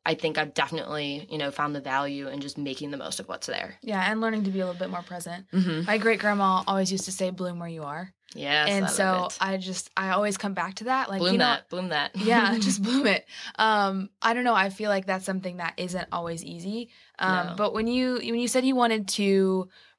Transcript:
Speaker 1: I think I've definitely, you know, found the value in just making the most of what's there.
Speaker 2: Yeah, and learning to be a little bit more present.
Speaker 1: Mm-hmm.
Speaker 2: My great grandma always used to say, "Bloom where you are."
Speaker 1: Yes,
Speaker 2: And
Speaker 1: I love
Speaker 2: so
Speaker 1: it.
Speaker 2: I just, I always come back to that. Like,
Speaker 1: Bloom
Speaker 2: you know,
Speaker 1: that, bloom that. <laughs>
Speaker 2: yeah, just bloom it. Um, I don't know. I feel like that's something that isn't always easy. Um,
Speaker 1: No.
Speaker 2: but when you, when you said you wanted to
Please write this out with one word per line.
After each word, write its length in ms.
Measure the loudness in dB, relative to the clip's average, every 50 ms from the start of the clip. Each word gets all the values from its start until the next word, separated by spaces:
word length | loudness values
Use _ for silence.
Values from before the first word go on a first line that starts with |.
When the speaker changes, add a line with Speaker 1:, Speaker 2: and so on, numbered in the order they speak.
| -2
Speaker 1:
I 100 | -2 0
think 220 | 0 -2 0 0
I've 160 | 0 -2 0 0
definitely, 720 | 0 0 0 -2 -4 -4 -4 -4 -4 -4 -4 -6 -8 -8 -8
you 80 | -6 -4
know, 120 | -4 -4
found 240 | -2 -2 -2 -2 -4
the 60 | -4
value 480 | -4 -2 -2 0 0 -2 -4 -6 -8 -8
in 120 | -8 -8
just 180 | -8 -8 -8 -6
making 320 | -6 -6 -6 -6 -8 -8
the 60 | -8
most 220 | -8 -8 -8 -8 -8
of 80 | -8 -8
what's 180 | -10 -8 -6
there. 300 | -6 -4 -4 -6 -8 -12 -12
Speaker 2:
Yeah, 180 | -8 -4 -2 0 0 0
and 100 | 0 0
learning 240 | 0 0 0 0 0
to 60 | 0
be 100 | 0 -2
a 60 | -2
little 120 | -4 -4 -6
bit 120 | -6 -6
more 120 | -6 -8
present. 480 | -10 -10 -12 -12 -10 -10 -12 -12 -10 -2
Speaker 1:
Mm-hmm. 340 | 2 2 2 2 2 0 0
Speaker 2:
My 100 | 0 0 2
great 200 | 4 2 2 2
grandma 420 | 2 0 2 4 4 4 4 2 2
always 240 | 2 2 2 2 0
used 120 | 0 -2 -4
to 80 | -6
say, 180 | -4 -4 -4 -4
"Bloom 280 | -2 -4 -6 -6 -6 -8
where 80 | -8 -8
you 160 | -8 -8 -8
are." 280 | -8 -8 -10 -10 -12 -16 _ _ -18 -12
Speaker 1:
Yes, 340 | -8 -2 2 2 4 4 4
Speaker 2:
And 160 | 2 2 2
Speaker 1:
I 40 | 2
love 80 | 2
Speaker 2:
so 300 | 2 4 4 4 2 0
Speaker 1:
it. 120 | -2 -2 -2
Speaker 2:
I 160 | -2 0 0
just, 320 | -2 -4 -6 -6 -8 -8 -6 _
I 140 | -2 0 2
always 260 | 2 2 2 0 0
come 160 | -2 -4 -4
back 220 | -2 -2 -4 -4 -6
to 100 | -6 -2
that. 240 | 0 0 0 0 -2
Like, 120 | -2 0
Speaker 1:
Bloom 140 | 2 4 4
Speaker 2:
you 40 | 6
know, 60 | 6
Speaker 1:
that, 240 | 4 4 2 -2 _
bloom 180 | -6 -6 -4 -2
that. 200 | 0 0 -2 -2
<laughs> 40 | -4
Speaker 2:
yeah, 420 | 0 2 4 6 6 6 4 4 2
just 240 | 2 2 2 2
bloom 240 | 2 2 2 4 4
it. 180 | 4 4 2 0 -6 -14 -14 -14 -8 -2
Um, 540 | 2 2 4 4 4 4 2 0 -2 -4 -6 _ _
I 140 | 0 0 2
don't 80 | 2 2
know. 100 | 4 4
I 140 | 4 4 2
feel 220 | 0 -2 0 0
like 160 | 0 2 0
that's 180 | 0 -2 -2 -2
something 340 | -4 -4 -4 -4 -6 -6 -6
that 160 | -6 -6 -4
isn't 320 | -4 -6 -4 -4 -6 -6 -4
always 320 | -6 -4 -4 -6 -6 -8 -8
easy. 460 | -10 -12 -8 -8 -6 -6 -6 -8 -10 -14 -20 -20 _ _ -2
Um, 260 | 0 2 2 2 0 -2
Speaker 1:
No. 60 | -2
Speaker 2:
but 160 | 0 0 0
when 140 | 0 0 0
you, 300 | 0 2 2 2 2 0
when 180 | -2 -2 -2 -2 0
you 80 | 0 0
said 160 | 2 2 2
you 80 | 4 4
wanted 320 | 4 4 4 4 2 0 -2
to 580 | -2 2 4 4 6 6 6 4 4 2 0 -4 _ -20 -20 -20 _